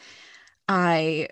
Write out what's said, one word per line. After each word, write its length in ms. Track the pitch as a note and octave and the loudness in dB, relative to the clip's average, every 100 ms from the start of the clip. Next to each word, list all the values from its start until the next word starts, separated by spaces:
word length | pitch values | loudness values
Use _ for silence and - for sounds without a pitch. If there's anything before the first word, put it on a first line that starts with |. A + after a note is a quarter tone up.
| - - - - - _ - | -20 -20 -20 -20 -20 _ -4
I 600 | F#3+ F3 E3 D#3+ D#3 D#3 | 0 2 2 0 -2 -6